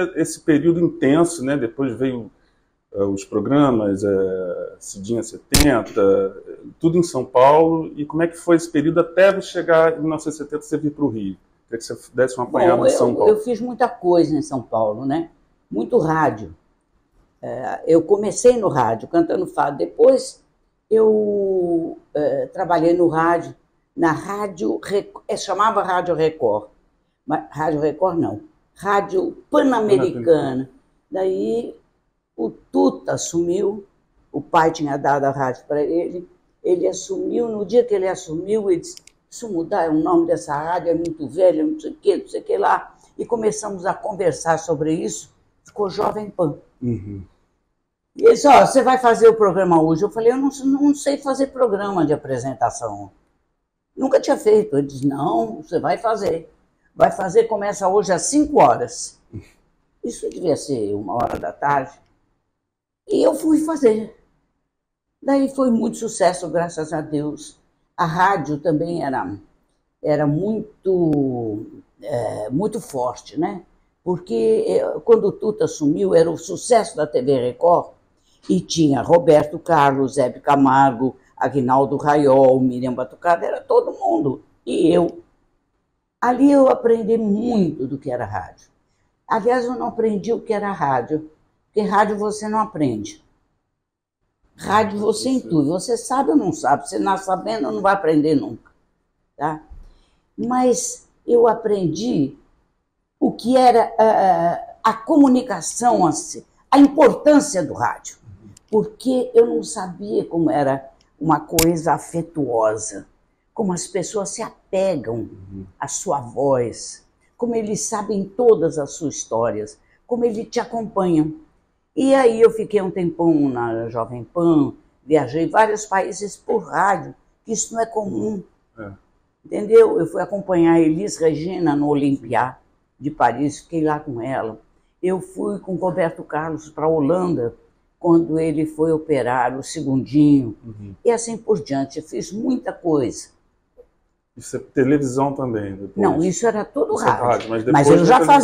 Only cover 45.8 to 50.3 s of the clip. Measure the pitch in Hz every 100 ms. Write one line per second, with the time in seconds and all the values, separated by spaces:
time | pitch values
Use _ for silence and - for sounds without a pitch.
45.8 | 196 196 - 208 208 - 160 - _ _
46.8 | 123 107 98 98 92 _ _ _ _ _
47.8 | _ _ _ - 440 - 285 233 190 262
48.8 | 247 254 240 208 226 220 202 180 180 160
49.8 | 160 160 202 226 226